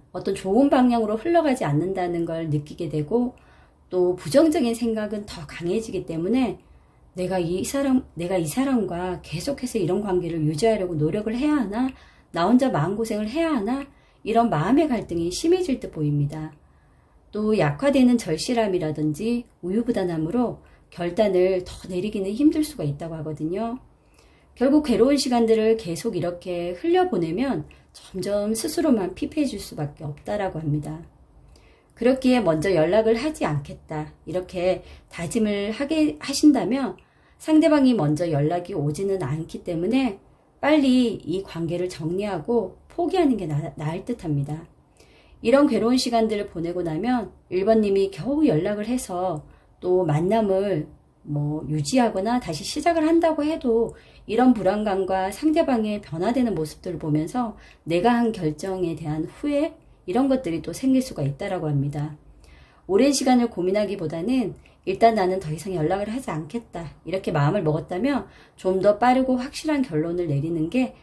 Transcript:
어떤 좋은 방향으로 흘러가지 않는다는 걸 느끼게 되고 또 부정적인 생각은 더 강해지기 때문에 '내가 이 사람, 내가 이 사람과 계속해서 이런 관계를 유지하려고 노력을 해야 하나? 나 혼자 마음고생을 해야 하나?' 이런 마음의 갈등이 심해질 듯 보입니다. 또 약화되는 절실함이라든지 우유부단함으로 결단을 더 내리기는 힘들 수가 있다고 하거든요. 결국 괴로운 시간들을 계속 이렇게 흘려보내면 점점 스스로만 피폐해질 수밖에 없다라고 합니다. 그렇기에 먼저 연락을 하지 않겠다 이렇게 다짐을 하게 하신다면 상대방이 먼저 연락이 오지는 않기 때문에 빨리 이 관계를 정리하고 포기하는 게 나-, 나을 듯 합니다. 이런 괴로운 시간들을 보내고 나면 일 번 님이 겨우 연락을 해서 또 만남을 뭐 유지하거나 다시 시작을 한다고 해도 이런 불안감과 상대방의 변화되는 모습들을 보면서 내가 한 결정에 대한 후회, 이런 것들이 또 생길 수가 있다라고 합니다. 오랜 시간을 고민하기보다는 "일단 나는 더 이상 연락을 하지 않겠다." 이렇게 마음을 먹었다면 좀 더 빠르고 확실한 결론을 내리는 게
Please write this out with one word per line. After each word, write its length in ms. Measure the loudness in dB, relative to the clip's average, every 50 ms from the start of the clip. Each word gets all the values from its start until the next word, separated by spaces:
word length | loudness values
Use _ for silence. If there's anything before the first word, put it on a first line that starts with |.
| -18 _
어떤 240 | -12 -8 -4 -4 -4
좋은 340 | -4 -2 2 4 4 6 6
방향으로 480 | 6 6 6 4 4 2 2 0 -2
흘러가지 480 | -2 0 4 4 4 4 4 2 0 0
않는다는 600 | 0 0 0 0 0 -2 -2 -2 -2 -2 -2 -2
걸 260 | -2 -4 -4 -4 -2
느끼게 380 | -2 -4 -4 -6 -10 -8 -8 -4
되고 480 | -4 -4 -2 0 0 0 0 -2 -4 -10 -20 -20 -20 -20 -20 _ _ _ _ -4
또 280 | 0 0 2 2 0
부정적인 580 | -2 -2 2 4 6 6 6 4 2 0 0 0
생각은 520 | -2 -2 -2 -2 -2 -4 -6 -6 -8 -10
더 200 | -10 -14 -14 -14
강해지기 600 | -14 -12 -8 -4 -2 -2 -2 -4 -4 -8 -8 -6
때문에 520 | -6 -6 -4 -2 0 0 2 0 0 -4 -8 _ _ -20 -20 _ _ _ _ _ _ -8
'내가 240 | -6 -4 -2 -2 -2
이 260 | -2 -2 -2 -4 -4
사람, 400 | -4 -2 -2 0 2 2 0 0 -2 -10
내가 220 | -8 -4 -2 -2
이 100 | -2 -2
사람과 760 | -2 -2 -2 0 0 2 0 0 -2 -4 -4 -4 -6 -6 -8
계속해서 560 | -10 -10 -10 -6 -4 -6 -6 -6 -6 -4 -2 -2
이런 220 | 0 0 0 0
관계를 380 | 0 0 -2 -2 -2 -2 -4 -2
유지하려고 520 | -2 -2 0 2 2 2 2 2 -2 -4 -2
노력을 400 | 0 0 0 0 -2 -4 -4 -4
해야 220 | -2 0 2 2
하나? 320 | 2 0 -2 -2 -2 -2 -4 -4 -8 -20 -20 _ _ _ _
나 160 | -2 0 2
혼자 240 | 4 6 6 4 4
마음고생을 580 | 2 2 0 0 0 -2 -2 -2 -2 -4 -4 -4
해야 260 | -2 0 0 0 0
하나?' 320 | 0 0 -2 -4 -4 -6 -10 _ _ _ _ _ _
이런 280 | -4 0 2 2 4 2
마음의 380 | 2 0 2 4 4 4 4 2
갈등이 420 | 0 -2 -2 -4 -4 -2 -2 -2
심해질 500 | -4 -2 2 2 2 2 2 -2 -2 -4
듯 100 | -4 -8
보입니다. 640 | -6 -2 0 0 2 0 0 -2 -4 -8 -10 -12 -14 _ _ _ _ _ _ _ _ _ _ _ _ _ _ _
또 260 | -6 -2 0 2 2 2
약화되는 600 | 2 0 0 0 0 2 4 6 6 6 4 2
절실함이라든지 1300 | 0 -2 -4 -4 -2 -2 0 0 0 0 0 -2 -2 -2 -4 -2 -2 -2 -2 -2 -2 -2 -2 -4 -6 _ _ -12
우유부단함으로 1000 | -6 -4 -2 -2 0 0 -2 -2 -2 -2 -2 -4 -4 -2 0 -2 -2 -2 -4 -8 -16 -20 -20 -20 _ _
결단을 760 | -10 -6 -6 -4 0 0 0 2 4 2 2 2 2 -2 -4
더 240 | -8 -14 -16 -12 -8
내리기는 420 | -6 -4 -4 -4 -4 -4 -4 -4
힘들 320 | 0 4 4 4 4 4 -2
수가 200 | -2 -4 -4 -4
있다고 300 | -4 -4 -4 -8 -10 -8
하거든요. 640 | -8 -8 -8 -6 -6 -4 -4 -4 -4 -4 -6 -8 -10 -14 -20 _ _ _ _ _ _ _ _ _ _ _ _ -4
결국 280 | 0 2 4 4 4
괴로운 340 | 4 2 4 4 4 4 4
시간들을 600 | 2 2 0 2 2 4 4 4 4 4 2 2
계속 400 | 0 -2 -6 -6 -6 -4 -4 -4
이렇게 560 | -2 -4 -4 -6 -6 -8 -8 -6 -6 -6 -6
흘려보내면 920 | -8 -4 0 2 2 2 2 2 0 -2 -2 -2 -2 -2 -2 -2 -2 -4 -6 -10 -16 -20 _ _
점점 640 | -20 -20 -20 -12 -8 -6 -4 -2 -2 -2 0 -2 -2
스스로만 600 | -2 -4 -4 -2 0 2 2 2 2 2 -4 -6
피폐해질 440 | -6 -8 -6 -2 -2 -2 -2 -2 -8
수밖에 440 | -10 -10 -8 -6 -8 -8 -8 -10 -12
없다라고 540 | -12 -12 -10 -8 -6 -4 -4 -4 -4 -6 -6
합니다. 440 | -4 -2 -2 -2 -4 -6 -10 -12 -14 -18 _ _ -20 _ _ -20 -20 -20 -20 -20 _ _ _ _ _ _ _
그렇기에 460 | 0 2 2 2 2 4 2 4 4
먼저 340 | 4 2 2 2 2 2 4
연락을 420 | 4 4 4 4 4 4 4 2
하지 280 | 2 0 -4 -4 -2 -2
않겠다 680 | -2 -2 -4 -4 -8 -14 -16 -12 -10 -8 -8 -8 -10 -14 -18 -12
이렇게 600 | -6 -6 -6 -6 -6 -6 -2 0 0 0 -2 -4 -16 -20 -20 -20 -16
다짐을 640 | -12 -10 -6 -2 0 0 0 0 0 -2 -4 -4
하게 440 | -4 -4 -4 -2 0 2 2 0 0 -4
하신다면 760 | -8 -6 0 6 6 6 6 6 2 0 0 0 -2 -4 -6 -8 _ _ _ _ _ _ _ -8
상대방이 560 | 0 4 6 6 8 8 6 6 6 6 4
먼저 360 | 4 2 2 2 0 0 0
연락이 440 | 2 2 2 2 0 -2 -4 -4 -6
오지는 480 | -4 -2 -2 -2 -2 -2 -2 -2 -2
않기 400 | -2 -4 -4 -6 -6 -8 -10 -12 -8
때문에 540 | -6 -4 -4 -2 0 0 2 0 0 -4 -6 _ _ _ _ _ _ _ -4
빨리 540 | 2 4 4 4 6 4 4 4 4 2 -2
이 280 | -4 -6 -6 -6 -6 -6
관계를 440 | -8 -8 -6 -4 -4 -2 -4 -4 -6
정리하고 920 | -6 -6 -6 -4 -4 -4 -4 -4 -6 -6 -4 0 0 0 -2 -4 -10 -16 _ -12
포기하는 480 | -6 -4 -4 -2 2 2 2 2 2
게 100 | 0 -2
나-, 260 | -4 -4 -4 -4 -6 -8
나을 280 | -6 -6 -6 -6 -6 -6
듯 200 | -8 -8 -6 -4
합니다. 420 | -2 -2 -2 -2 -4 -6 -10 -12 -18 _ _ _ _ _ _ -20 _ _ _ _ _ -12 -4
이런 280 | 2 4 6 6 6 6
괴로운 280 | 4 2 2 2 2
시간들을 520 | 2 2 2 2 2 2 2 0 -4 -6 -6
보내고 340 | -8 -8 -6 -6 -4 -4
나면 480 | -4 -4 -4 -2 -2 0 -2 -2 -2 -6 -12 -20 _ -4
일 160 | -4 0 2
번 160 | 4 4 4
님이 300 | 4 2 2 2 2 0
겨우 340 | -2 -6 -4 -2 0 2 4
연락을 420 | 4 4 2 0 0 -2 -4 -4
해서 600 | -4 -4 -4 -4 -4 -4 -4 -2 -2 -4 -6 -10 -14 -20 _ _ _ _ -6
또 260 | 0 2 2 2 2
만남을 840 | 2 2 2 2 2 2 2 2 2 2 0 0 0 -2 -2 -4 -8 -12 -20 _ _ _ _
뭐 420 | -10 -6 -4 -2 -2 -2 -4 -4 -4 -4
유지하거나 720 | -4 -4 -2 0 2 2 2 2 0 0 -2 0 -2 -2
다시 240 | -2 -4 -8 -6 -6
시작을 420 | -8 -6 -2 0 0 2 2 2
한다고 380 | 4 4 4 4 2 2 0 -2
해도 500 | -2 -2 -2 0 0 2 2 0 -2 -4 -14 -20 -20 -20 -16 -8
이런 280 | -2 2 4 6 6 6
불안감과 760 | 4 4 0 2 2 0 0 0 0 0 0 0 0 0 -2
상대방의 720 | -4 0 0 2 4 4 2 2 2 0 0 -2 -4 -6
변화되는 540 | -6 -8 -6 -2 -2 0 2 2 2 0 0
모습들을 440 | -2 -4 -6 -8 -12 -10 -10 -8 -6
보면서 580 | -4 -2 0 0 0 -2 -2 -4 -4 -4 -6 -12 -20 -20 -20 _ -6
내가 300 | -2 0 2 2 4 4
한 180 | 4 2 0
결정에 640 | -2 -2 -4 -4 -4 -4 -6 -6 -4 -2 -4 -4 -4
대한 280 | -6 -6 -6 -4 -4 -6
후회, 500 | -8 -8 -6 -4 -2 0 0 -2 -2 -6 -10 _ _ _ _ -8
이런 220 | -2 0 2 2 2
것들이 340 | 2 0 0 -2 -4 -4
또 100 | -6 -8
생길 300 | -8 -2 2 2 4 2
수가 200 | 2 0 -4 -4
있다라고 460 | -4 -4 -4 -4 -6 -6 -4 -4 -2 0
합니다. 480 | 0 0 0 -2 -4 -4 -6 -6 -8 -12 _ -20 -20 _ -20 -20 -20 -20 -20 _ _ _ _
오랜 260 | 2 4 4 6 4
시간을 380 | 4 2 4 4 4 4 4 2
고민하기보다는 1040 | -2 -2 0 0 2 2 0 -2 -2 -4 -4 -6 -4 -4 -2 0 0 0 0 -2 -6 -10 -20 -20 _ _ -6 -4
"일단 260 | 0 4 4 6 6
나는 240 | 4 2 0 0 -2
더 140 | -4 -6
이상 220 | -8 -6 -6 -6 -4
연락을 340 | 0 0 0 0 0 -2 -4
하지 220 | -6 -8 -6 -6
않겠다." 640 | -6 -6 -8 -8 -10 -10 -10 -10 -12 -12 -12 -12 -14 -14 -10
이렇게 260 | -6 -6 -4 -4 -2
마음을 320 | 0 2 2 2 2 2
먹었다면 640 | 0 0 0 -2 -2 -6 -4 -2 0 0 0 -2 -4 -8 -18 -20 -20 _ _
좀 240 | -6 -2 0 0 4
더 180 | 4 4 4 4
빠르고 380 | 4 4 4 4 2 2 0
확실한 460 | -2 -2 -6 -10 -6 -2 0 0 0
결론을 460 | 0 -2 -2 -2 -2 -2 -2 -2 -2 -2
내리는 420 | -2 -2 -2 -2 -2 -2 -2 0
게 240 | 0 0 0 0 -4 -12